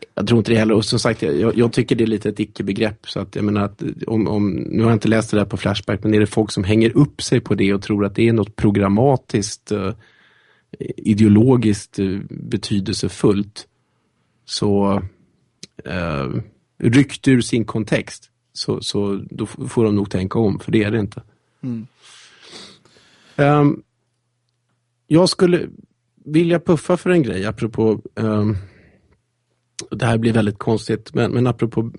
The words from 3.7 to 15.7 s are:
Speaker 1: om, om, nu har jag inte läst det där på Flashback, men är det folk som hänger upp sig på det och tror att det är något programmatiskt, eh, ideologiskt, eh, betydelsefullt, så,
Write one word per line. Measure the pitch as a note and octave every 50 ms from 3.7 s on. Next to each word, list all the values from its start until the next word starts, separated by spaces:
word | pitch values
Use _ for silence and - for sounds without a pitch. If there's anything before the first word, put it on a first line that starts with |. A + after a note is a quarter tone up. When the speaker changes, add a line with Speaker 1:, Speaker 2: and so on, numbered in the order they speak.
| G2 - A2+ - - - -
Speaker 1:
om, | - A2+ A2 G2+ C#2
om, | G#2 G#2 G#2 G2+
nu | F2+ B1 - - - F#2+ A2+
har | A2+
jag | A#2
inte | G#2 - A2
läst | A2 A2 A2 -
det | -
där | G#2 G2+
på | G2+ -
Flashback, | - - G2 G#2+ - - - G#2+ G2 -
men | G#2+ G#2+
är | G#2+
det | G#2+
folk | - - A2+ A2 G#2 -
som | G#2 G2
hänger | F#2+ G#2+ A2 A2 A2 -
upp | - D3 - - - -
sig | - - A#2+
på | - - G#2
det | G2 G#2 G2 G2+
och | G2 -
tror | - G#2+ G2+ G2+
att | G2 G2
det | A2 A2+ A#2
är | A2+
något | A2 G2+ - -
programmatiskt, | - - G#2+ G2+ G#2 G2 G2 G2+ G#2+ B2+ C#3+ C3+ B2+ _ - - A2 G2+ G#2 - - _ - G#2+
eh, | G2+ F#2+ F#2+ - - _ _ _ _ _ _ _ _ _ _ _ _ _ _ - - - - -
ideologiskt, | - - A2 G#2+ G2 A2 G#2 G#2 G#2 A2+ C3 C3 B2 A2+ G#2+ G2+ G2+ - - - -
eh, | G2 F#2+ F#2+ G2+ G#2 -
betydelsefullt, | - - - A2+ A2 G2 - - G#2+ G2 F#2+ A2 F#2+ - - F#2+ - - - A#2 G2 G2+ G2+ G2+ - - - _ _ _ _ _ _ _ _ _ _ _ _ _ _ _ _
så, | - - - - G#2 G2+ G2+ G2+ G2 G2 G2 F#2 F#2+ _ _ _ _ _ _ _ _ _ - - -